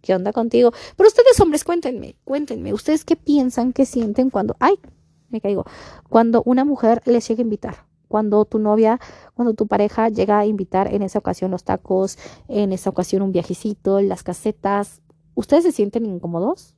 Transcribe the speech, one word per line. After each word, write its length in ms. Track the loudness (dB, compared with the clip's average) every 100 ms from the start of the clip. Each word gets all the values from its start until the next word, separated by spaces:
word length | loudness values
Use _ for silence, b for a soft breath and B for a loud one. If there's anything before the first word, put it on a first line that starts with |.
¿Qué 140 | 0 -2
onda 160 | -2
contigo?". 400 | -4 0 4 2 B B 4
Pero 100 | 4
ustedes, 300 | 8 6 6
hombres, 240 | 4 2
cuéntenme, 540 | -2 -4 -4 -8 -14 -18
cuéntenme, 480 | -8 -6 -6 -8 -6
¿ustedes 300 | -6 -2 -2
qué 100 | 0
piensan, 580 | -4 2 2 2 0 -2
qué 140 | 0 0
sienten 420 | 0 -2 0 0
cuando, 280 | 0 -4 0
ay, 160 | 0 0 -6 _ _ _ _
me 120 | -8
caigo, 240 | -4 -4 -6 B B B _
cuando 340 | 2 4 2
una 200 | 2 0
mujer 380 | 0 0 2 2
les 240 | 2 0 0
llega 120 | -4
a 20 |
invitar? 440 | -2 -4 -8 -14 _ _ _
Cuando 360 | -4 2 2 2
tu 120 | 0
novia, 400 | 0 2 2 0 B B B
cuando 200 | -4 -2
tu 140 | -2 -2
pareja 400 | -2 0 0 -2
llega 320 | -2 0 2
a 60 | 0
invitar 460 | -2 -4 -2 -2
en 100 | -4
esa 180 | -4 -4
ocasión 320 | -6 -6 -6
los 100 | -6
tacos, 560 | -4 -6 -2 -2 -2 -6 B B -6
en 240 | -4 -2
esa 180 | -4 -4
ocasión 320 | -4 -2 -2
un 80 | -2
viajecito, 680 | -4 -4 -8 -8 -6 -2 0
las 240 | 0 -4
casetas, 760 | -10 -6 -8 -6 -4 -4 -4 -14 _ _ _ -10
¿ustedes 260 | 2 2
se 80 | 2
sienten 340 | 0 -2 -2
incómodos? 680 | -6 -8 -6 -4 -4 -6 _